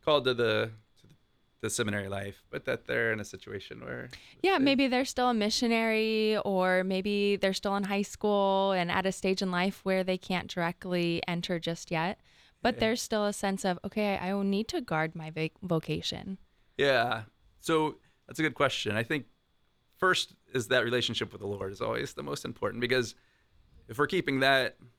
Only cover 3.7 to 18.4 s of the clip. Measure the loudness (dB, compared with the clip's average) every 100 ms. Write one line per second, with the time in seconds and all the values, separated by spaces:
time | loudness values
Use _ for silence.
3.7 | -14 -12 -10 -12 -16 -20 -2 0 4 4
4.7 | 4 4 2 0 0 2 2 2 0 2
5.7 | 2 2 0 0 2 2 2 0 2 4
6.7 | 2 2 0 0 2 2 2 2 0 -2
7.7 | -2 0 -2 -2 -2 0 2 4 4 4
8.7 | 2 2 0 0 0 0 0 0 0 0
9.7 | -2 -2 0 0 -2 -2 -4 -4 -4 -4
10.7 | -4 -4 0 0 0 -2 -4 -2 -4 -4
11.7 | -6 -4 -2 -2 -4 _ _ _ _ -2
12.7 | 2 0 0 0 0 0 0 -2 0 0
13.7 | -2 -4 -2 0 0 -2 0 2 0 0
14.7 | -4 -2 -2 -2 -4 -10 -4 -4 _ 0
15.7 | 0 0 -4 -4 -8 -8 -12 -14 _ _
16.7 | 2 4 4 4 -2 -6 _ _ _ 0
17.7 | 2 2 -4 _ _ -18 -4